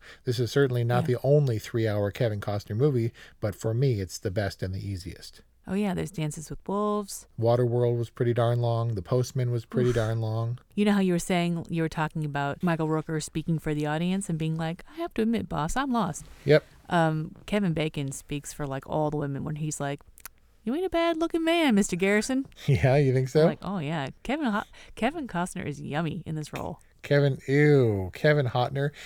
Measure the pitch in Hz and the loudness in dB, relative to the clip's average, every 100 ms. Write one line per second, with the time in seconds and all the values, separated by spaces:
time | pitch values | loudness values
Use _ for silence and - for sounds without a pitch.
0 | - - - 117 117 139 139 123 117 123 | -20 -10 -6 -2 0 2 2 2 2 2
1 | 120 120 135 147 135 107 - 117 110 104 | 2 0 4 4 4 0 -2 -2 0 2
2 | 101 - 120 104 107 104 - 107 147 123 | 0 0 -2 0 -4 -6 -4 0 2 2
3 | 113 - - - 107 - 113 117 139 107 | -2 -4 -18 -6 -6 -4 -4 0 2 0
4 | 92 - 107 95 98 - 92 98 101 95 | -2 -6 -4 -2 -2 -4 -6 -6 -6 -6
5 | 87 - - - _ _ - 190 208 175 | -8 -14 -18 -20 _ _ -6 -2 -2 -2
6 | 160 - 151 156 151 156 - 202 208 208 | -4 -4 -6 -6 -12 -12 -6 -2 -2 -2
7 | 202 - - - 113 120 120 120 120 120 | -6 -12 -14 -2 2 4 2 2 2 0
8 | 117 - 120 120 117 120 120 117 117 104 | -4 -2 0 2 2 2 2 0 -2 -4
9 | - 127 123 131 120 120 - - 123 117 | 0 0 0 -2 -2 -2 -2 0 2 2
10 | 110 113 110 110 117 123 - - 208 202 | 0 0 -2 -2 -2 -6 -6 0 2 4
11 | 185 175 - 180 170 170 - 170 160 - | 2 2 0 0 0 -2 -4 -2 0 0
12 | 156 160 151 143 143 - 180 156 156 156 | -4 -2 -4 -2 -4 -2 0 0 0 0
13 | 151 156 - 160 156 160 156 151 151 156 | -2 -4 -4 -4 -2 -2 0 -2 -2 0
14 | 180 196 202 160 160 160 160 175 - 330 | 0 -2 -2 -2 -2 -2 -4 -6 -12 -8
15 | 339 - 220 226 175 160 156 254 277 240 | -6 -2 0 0 -2 -4 -2 -2 0 0
16 | 180 - - - 139 147 - - - 175 | -2 -4 -12 -6 4 4 4 -10 -2 2
17 | 160 156 165 - - 208 190 156 156 - | 2 0 -6 -12 -4 -2 0 0 -2 -4
18 | 139 - - 147 - - 143 135 - 156 | -6 -8 -8 -10 -8 -8 -6 -6 -4 -2
19 | 151 147 143 139 147 151 151 - 143 143 | 0 -2 -4 -4 -6 -6 -6 -4 -6 -6
20 | - - - - _ _ 214 294 370 339 | -12 -20 -20 -20 _ _ -6 -4 -2 0
21 | 339 320 330 339 320 339 302 202 196 175 | 0 0 -2 0 2 2 4 4 2 0
22 | 196 208 214 262 269 - - 131 135 143 | 2 2 0 -2 -4 -6 0 4 6 6
23 | 135 131 131 151 170 - 175 196 143 147 | 4 2 2 4 4 2 -4 -6 -4 -4
24 | 135 - - 294 269 208 - - - - | -6 -8 -6 -2 -2 -2 -4 -14 -20 -4
25 | 226 330 269 170 175 180 - 139 139 143 | -2 -2 -6 -4 -4 -6 -8 -8 -6 -4
26 | 165 - - 156 147 - - 165 - _ | -2 -4 -6 -8 -8 -8 -8 -10 -16 _
27 | - 143 139 127 - 143 151 143 117 98 | 2 4 4 0 0 4 8 8 6 2
28 | 92 - 151 147 127 123 123 135 143 - | -2 2 4 4 2 0 0 0 -4 -6